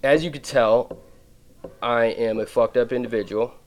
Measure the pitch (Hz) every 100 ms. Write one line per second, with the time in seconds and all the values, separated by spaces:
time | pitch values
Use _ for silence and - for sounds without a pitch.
0 | 135 156 170 147 - 135 113 113 120 -
1 | - - - - - - - - 117 117
2 | 117 - 113 110 107 - 113 127 117 127
3 | 120 113 92 104 120 -